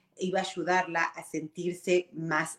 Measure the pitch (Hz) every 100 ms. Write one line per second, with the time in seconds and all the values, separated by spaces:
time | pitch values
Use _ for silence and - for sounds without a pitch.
0 | _ - 185 190 190 180 170 185 170 170
1 | 165 - - - 156 - 175 175 - 180
2 | 180 156 160 156 160